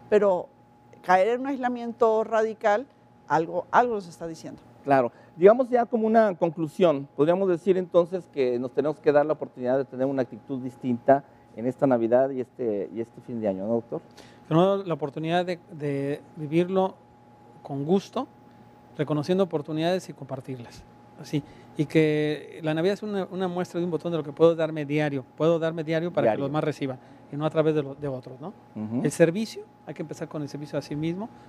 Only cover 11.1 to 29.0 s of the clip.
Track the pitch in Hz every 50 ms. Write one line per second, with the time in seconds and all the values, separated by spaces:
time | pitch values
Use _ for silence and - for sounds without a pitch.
11.1 | 135 139 - - - - - - - 107 113 127 123 - 147 139 127 117 117 110
12.1 | 120 123 135 135 139 127 120 - _ - 127 113 104 101 90 - 87 110 113 -
13.1 | - - - - 123 113 107 104 95 95 95 110 117 117 113 - - 165 - -
14.1 | - - - - - - - - 156 160 180 196 196 196 196 175 160 143 156 139
15.1 | 131 160 156 160 170 180 180 180 180 165 - - 190 151 147 143 143 139 139 139
16.1 | 143 147 - - - 170 156 139 156 165 180 180 190 190 190 185 - - _ _
17.1 | - - - - - - - - - - - - 143 139 139 156 185 202 - -
18.1 | - 233 269 - - - - - - - - - - - - - - - 151 131
19.1 | 151 151 139 180 185 190 196 170 165 151 143 - 156 156 160 170 185 185 - -
20.1 | 143 - 143 127 135 127 - - 131 123 117 - - - - - - - - -
21.1 | - - 147 - - 147 143 - - - - - - - 151 143 - 160 156 151
22.1 | 151 151 151 151 151 143 - - - - 165 156 156 160 165 190 202 190 214 214
23.1 | 202 196 180 - 180 180 190 180 170 180 180 - - 175 170 180 160 151 - 175
24.1 | 170 160 143 147 139 - 160 170 170 160 160 156 160 156 147 139 147 151 151 151
25.1 | 139 135 127 - - - 151 165 170 160 160 160 165 170 160 151 165 160 165 175
26.1 | 170 - - - 107 110 139 139 143 156 151 156 139 - 147 131 127 123 - -
27.1 | - - - - - 143 151 156 151 160 151 160 156 151 139 135 139 143 147 143
28.1 | 131 127 120 131 127 135 143 175 220 - - - - 107 107 107 113 127